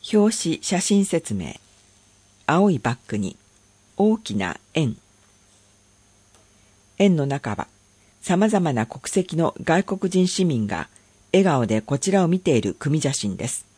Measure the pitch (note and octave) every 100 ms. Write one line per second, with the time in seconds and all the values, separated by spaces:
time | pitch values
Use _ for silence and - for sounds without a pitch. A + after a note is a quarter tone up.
0 | - G#3+ G#3 - E3+ D#3 - F3+ - G3+
1 | G3 E3 - G2+ D#2+ - _ _ _ _
2 | _ _ _ _ - D#3+ G3+ D3 A#2 B2
3 | - G#2+ F#2+ - _ _ _ _ _ -
4 | G#3 A3 - G#2 F#2 - _ - D#3+ G#3+
5 | _ _ _ _ _ _ _ _ _ _
6 | _ _ _ _ _ _ _ _ _ _
7 | G3 E3 C#3 C#3 A#2+ G2 - _ _ _
8 | _ _ - F3+ G#3+ G#3 E3+ B2 A2 -
9 | - G3 F3+ D#3+ E3 - - E3+ G3 F#3+
10 | F#3+ F#3 F#3 - F#3 B2+ G#2 E2 - _
11 | _ _ _ F#3 F#3+ C#3 A2+ A2 - C#3
12 | - F#3+ E3+ F3+ E3+ B2 G2+ E2+ C#3+ D3+
13 | C#3+ C3+ G#2 F#2 B2+ - -